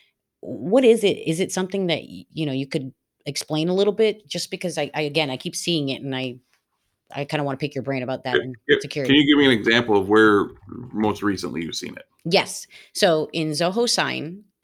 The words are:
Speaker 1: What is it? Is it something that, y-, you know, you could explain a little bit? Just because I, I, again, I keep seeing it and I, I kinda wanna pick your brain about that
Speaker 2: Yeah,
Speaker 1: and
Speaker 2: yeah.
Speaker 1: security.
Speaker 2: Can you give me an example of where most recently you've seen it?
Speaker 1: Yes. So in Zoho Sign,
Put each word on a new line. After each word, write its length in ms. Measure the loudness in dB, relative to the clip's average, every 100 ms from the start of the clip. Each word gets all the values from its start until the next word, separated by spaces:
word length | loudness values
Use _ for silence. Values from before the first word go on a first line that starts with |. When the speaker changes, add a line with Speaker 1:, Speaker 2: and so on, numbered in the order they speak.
| _ _ _ _
Speaker 1:
What 440 | -14 -8 2 6
is 180 | 6 6
it? 140 | 4 0 -2
Is 140 | -2
it 100 | -2
something 360 | -2 -4 -2 -2
that, 160 | -2
y-, 240 | -6 -16 -12
you 100 | -6
know, 80 | -4
you 140 | -4 -4
could 260 | -6 -6 -14 _ _
explain 460 | -10 -8 -4 -2 0
a 40 |
little 200 | 2 2
bit? 340 | 2 0 -2 -8
Just 220 | -8 -8
because 260 | -8 -6 -4
I, 140 | -4
I, 80 | -4
again, 300 | -2 0 0
I 80 | -2
keep 180 | -6 -6
seeing 320 | -2 -2 -2
it 140 | -4
and 120 | -6
I, 220 | -6 -6 -8 _ _ _ _ _ _ _ -10
I 80 |
kinda 180 | -4 -2
wanna 120 | -2 -4
pick 180 | -6
your 100 | -6
brain 180 | -6 -6
about 220 | -4 -6
that 120 | -2 -2
Speaker 2:
Yeah, 60 |
Speaker 1:
and 120 | -2 -6 0
Speaker 2:
yeah. 80 | 0
Speaker 1:
security. 340 | 0 -2 4
Speaker 2:
Can 40 | 4
you 80 | 6
give 120 | 6
me 80 | 6
an 120 | 4
example 380 | 4 2 4 2
of 140 | 6
where 380 | 6 6 6 2 -6 -18 -16 -8
most 300 | -2 -2 0
recently 400 | -2 -2 -4 -6
you've 140 | -8 -8
seen 180 | -10
it? 100 | -12 -20 _ 0
Speaker 1:
Yes. 400 | 2 0 -6 -14 -20 -14
So 380 | -4 0 0 -2
in 200 | -4 -4
Zoho 360 | -2 -2 -2 -2
Sign, 560 | -2 -2 -6 -8 -12 -18 _